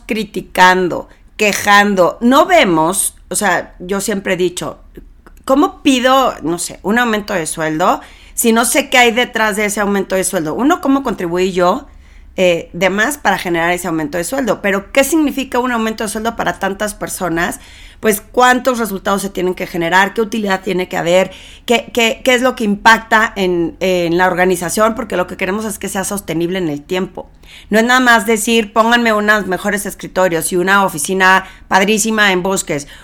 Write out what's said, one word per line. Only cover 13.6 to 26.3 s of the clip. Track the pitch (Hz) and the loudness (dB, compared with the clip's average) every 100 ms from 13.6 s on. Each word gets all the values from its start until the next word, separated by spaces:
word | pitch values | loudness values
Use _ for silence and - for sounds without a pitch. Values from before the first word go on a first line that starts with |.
| 170 | 0
ese | 180 180 | -2 -4
aumento | 160 151 170 | -4 -4 -6
de | |
sueldo? | 175 269 233 175 | -6 -4 -2 -2
Pero, | 202 196 196 | -2 -2 -2
¿qué | 277 | 0
significa | 269 330 285 - 262 247 | 2 2 0 -2 -4 -4
un | 254 | -2
aumento | 233 220 220 | -2 -4 -4
de | 220 | -6
sueldo | 220 220 226 | -4 -6 -4
para | 170 175 | -4 -4
tantas | 196 196 214 | -4 -4 -6
personas? | 208 170 - 180 165 185 - - - - - | -6 -10 -6 -4 -2 -4 -6 -14 -20 -20 -4
Pues, | 220 208 | -2 -2
¿cuántos | - - 247 254 254 233 | -2 2 4 4 2 -2
resultados | 220 190 208 196 | -2 -4 -2 -2
se | 196 | -2
tienen | 190 180 185 | -4 -4 -4
que | 185 | -6
generar? | 170 165 180 196 | -4 2 2 2
¿Qué | 214 | 0
utilidad | 220 226 208 190 | -2 -2 -2 -2
tiene | 208 180 180 | -2 -4 -4
que | 180 | -2
haber? | 165 180 185 - - - - | 2 2 2 -4 -20 -10 0
¿Qué, | 233 - | 0 0
qué, | - 226 - | -2 0 0
qué | - 247 | 0 2
es | |
lo | 254 247 | 2 0
que | |
impacta | 214 202 226 220 - 220 226 202 | -2 0 4 2 4 0 2 -2
en, | 185 175 165 - | -2 0 -2 -2
en | 190 180 170 175 | 0 0 0 2
la | 185 | 2
organización? | 175 185 175 175 208 220 | 2 2 0 -2 0 0
Porque | 226 233 180 | 0 -4 -4
lo | 180 | -4
que | - | -4
queremos | 185 208 220 | -4 -4 -6
es | 202 | -8
que | 196 | -8
sea | 196 | -6
sostenible | 185 202 - | -6 -6 -6